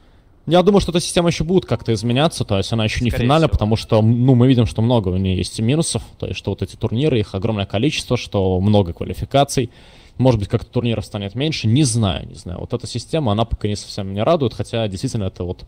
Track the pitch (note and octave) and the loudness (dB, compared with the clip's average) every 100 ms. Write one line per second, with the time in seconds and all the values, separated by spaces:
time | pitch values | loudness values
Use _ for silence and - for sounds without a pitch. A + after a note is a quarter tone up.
0 | - _ _ _ - E3+ F3+ G3+ F3 E3+ | -20 _ _ _ 0 2 4 4 2 -2
1 | - - E3+ - D#3 F#3 - A2+ - A2+ | -2 0 0 0 0 0 0 -4 -2 -2
2 | A#2 B2 D#3+ - B2 G2 G2 A2+ G#2+ - | 0 2 0 0 -2 -2 0 0 0 0
3 | A#2+ - A#2+ D#3 D#3 - G#2+ A2 - A2+ | -2 0 2 4 2 2 0 0 2 2
4 | A2 A#2 B2+ B2 B2+ B2 A2 - A2+ A#2+ | 4 4 4 6 6 4 2 0 0 2
5 | F#2 F2+ F#2+ F#2 F2+ - A2 D3+ - A#2 | 0 0 0 -2 -4 -2 0 0 0 -4
6 | - - - F#2+ - G2 - - A2 A2 | -8 -12 -10 -6 -6 -4 -6 -4 -4 0
7 | D3+ B2 G2+ G2 A2 A2 G2 G2+ C#3 - | 0 0 -2 -4 -4 -2 -2 0 -2 -2
8 | - B2 - G#2 F#2+ F#2 G2+ G#2 F2 E2 | -4 -4 -2 0 0 2 4 4 2 -4
9 | F#2 F#2+ - C#3 C#3+ - A2+ - - - | -8 -8 0 2 2 0 -4 -8 -20 -20
10 | - - B2+ A#2 G2 - - B2 A#2+ A2+ | -12 0 2 2 0 -4 -4 -4 -2 -4
11 | - G#2 G2 A#2 D#3 - A2 B2 C#3+ A#2 | -6 -8 -8 -4 -4 -2 2 4 2 2
12 | G#2 C2+ - E2 F2+ F2 - A#2+ - A#2+ | 0 -2 -8 -14 -12 -10 -6 -8 -6 -10
13 | - D#3+ C3 G#2 - - G#2+ G#2 - - | -4 -2 0 0 0 -2 -4 -4 -8 -10
14 | F#2+ G2 A2+ E3+ B2 - G#2 A#2 A2 F#2 | -6 -2 2 2 0 -4 -6 -4 -4 -4
15 | C3+ A#2 F#2 - F2 F#2 | -4 -4 -6 -6 -8 -8